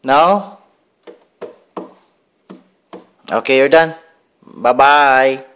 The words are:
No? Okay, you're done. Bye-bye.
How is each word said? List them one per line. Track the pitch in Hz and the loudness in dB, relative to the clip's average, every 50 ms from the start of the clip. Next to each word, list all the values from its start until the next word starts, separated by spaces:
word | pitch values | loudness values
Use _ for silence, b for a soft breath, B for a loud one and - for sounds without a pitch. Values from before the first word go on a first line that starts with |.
| _ | _
No? | 131 135 147 160 175 196 208 196 - - - _ _ _ _ _ _ _ _ _ - - _ _ _ _ _ - - - _ _ _ _ - - - - _ _ _ _ _ _ _ _ _ _ _ - - _ _ _ _ _ _ - - - _ _ _ _ - | 0 0 2 2 2 0 -2 -4 -10 -20 -20 _ _ _ _ _ _ _ _ _ -20 -20 _ _ _ _ _ -20 -20 -20 _ _ _ _ -20 -20 -20 -20 _ _ _ _ _ _ _ _ _ _ _ -20 -20 _ _ _ _ _ _ -20 -20 -20 _ _ _ _ -8
Okay, | - 113 - - 135 131 | -8 -8 -4 -2 0 0
you're | 135 143 | 2 2
done. | 147 160 165 160 160 - _ _ _ _ _ _ _ _ _ | 2 2 2 0 -6 -14 _ _ _ _ _ _ _ _ _
Bye-bye. | _ - - 110 120 123 127 135 139 147 147 143 139 131 131 135 135 135 135 135 - _ | _ -20 -4 -2 -2 2 2 2 4 4 4 2 2 2 2 2 0 -2 -4 -12 -20 _